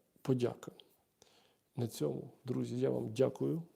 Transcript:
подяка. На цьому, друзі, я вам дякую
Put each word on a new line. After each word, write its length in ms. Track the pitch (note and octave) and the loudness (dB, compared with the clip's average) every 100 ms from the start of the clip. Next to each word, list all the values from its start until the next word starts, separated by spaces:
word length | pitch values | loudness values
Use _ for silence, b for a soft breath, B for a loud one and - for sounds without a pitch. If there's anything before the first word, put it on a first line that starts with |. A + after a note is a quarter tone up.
| _ _ | _ _
подяка. 500 | - B2+ A#2+ - - - - _ _ _ b b b b _ - | 2 2 2 -2 -10 -16 -20 _ _ _ b b b b _ -4
На 100 | A#2+ | -4
цьому, 440 | - D3 C3 C3 - | -2 -2 -2 -8 -14
друзі, 360 | B2+ B2+ A#2+ A#2+ | -4 -2 -2 0
я 100 | C3 | 2
вам 180 | B2+ A#2+ G#2+ | 2 -2 2
дякую 460 | B2+ - C#3 D#3 E3 | 2 4 0 0 -4